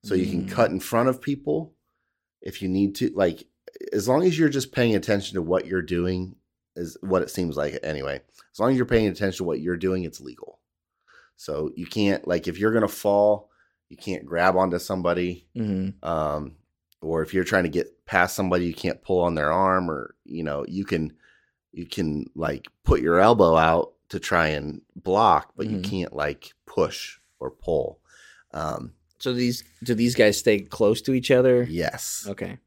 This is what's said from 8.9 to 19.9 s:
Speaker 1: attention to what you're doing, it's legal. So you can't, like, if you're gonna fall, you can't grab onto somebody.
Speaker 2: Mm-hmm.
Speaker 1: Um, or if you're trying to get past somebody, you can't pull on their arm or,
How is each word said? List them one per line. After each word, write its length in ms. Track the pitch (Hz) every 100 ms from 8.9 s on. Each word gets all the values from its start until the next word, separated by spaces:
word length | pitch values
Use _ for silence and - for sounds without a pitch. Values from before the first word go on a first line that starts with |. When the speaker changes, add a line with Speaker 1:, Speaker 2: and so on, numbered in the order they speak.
| 113 107
Speaker 1:
attention 300 | 87 101 90
to 40 |
what 160 | 87 78
you're 160 | 80 87
doing, 260 | 95 92
it's 180 | 82 -
legal. 360 | 69 60 - _ _ _ _ _ _ _ _ _
So 300 | - 73 78
you 120 | 64 87
can't, 420 | 110 101 98 -
like, 220 | 87 85
if 100 | 85
you're 140 | 107
gonna 160 | 113 101
fall, 600 | - 104 101 104 104 - _ _ _ _
you 80 | 85
can't 300 | - 92 67
grab 320 | 85 90 92
onto 200 | 92 87
somebody. 680 | - 95 85 87 90 87 _ 120
Speaker 2:
Mm-hmm. 500 | 107 95 95 - -
Speaker 1:
Um, 480 | 82 76 76 73 - _ _ _ _
or 200 | 80 82
if 100 | 78
you're 120 | 95 90
trying 180 | 98
to 60 | 87
get 360 | 82 - _ -
past 300 | 95 90 -
somebody, 300 | 95 90 87
you 80 |
can't 280 | 78 92 -
pull 200 | - 90
on 140 | 87 80
their 140 | 73
arm 360 | 87 95 92
or, 260 | 87